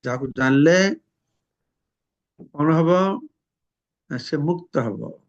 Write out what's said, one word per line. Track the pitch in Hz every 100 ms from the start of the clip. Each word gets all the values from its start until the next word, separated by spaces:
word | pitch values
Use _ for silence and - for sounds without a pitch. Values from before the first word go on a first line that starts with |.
ଯାହାକୁ | 127 127 131
ଜାଣିଲେ | 131 131 139 156 180 196 - _ _ _ _ _ _ _ _ _ _ _ _ _ _ -
କଣ | - 151
ହବ? | 160 165 180 190 214 311 _ _ _ _ _ _ _ _
ନା, | -
ସେ | - 151
ମୁକ୍ତ | 151 175 - -
ହବ। | 117 98 - -